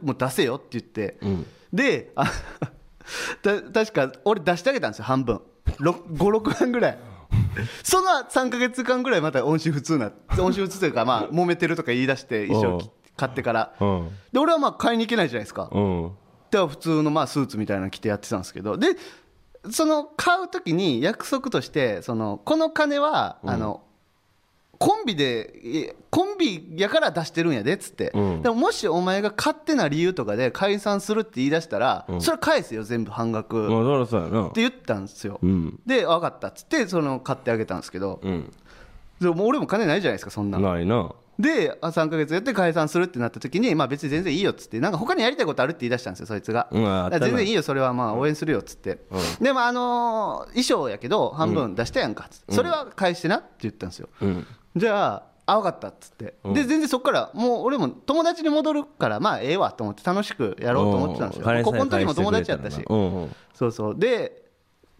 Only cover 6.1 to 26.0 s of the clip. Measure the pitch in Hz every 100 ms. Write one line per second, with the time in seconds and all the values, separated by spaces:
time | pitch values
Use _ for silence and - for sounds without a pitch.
6.1 | 156 190 220 220 - 254 240 175 110 -
7.1 | 98 - - - - 110 - - 370 370
8.1 | 302 - - 254 240 247 247 247 254 247
9.1 | 208 156 139 120 156 165 143 131 156 107
10.1 | - - - 180 190 190 190 175 123 117
11.1 | 117 107 156 180 170 170 165 156 120 131
12.1 | 131 - 113 101 101 101 90 101 _ _
13.1 | - 131 123 123 113 - - 101 95 82
14.1 | 98 - 254 320 330 277 - - 233 226
15.1 | 226 160 117 101 - 95 - 101 90 85
16.1 | 98 _ _ - 214 170 139 165 156 151
17.1 | 156 135 147 135 104 104 98 95 - 110
18.1 | 101 - 104 92 - 208 92 302 349 -
19.1 | - _ _ _ - - 233 311 302 294
20.1 | - - 359 359 370 359 165 190 120 160
21.1 | - - 269 262 160 - 151 127 98 85
22.1 | 113 110 104 - 320 320 320 302 285 294
23.1 | 226 104 - - 117 107 - _ _ _
24.1 | _ _ _ _ _ _ - - 440 339
25.1 | 165 139 117 - - 117 156 - -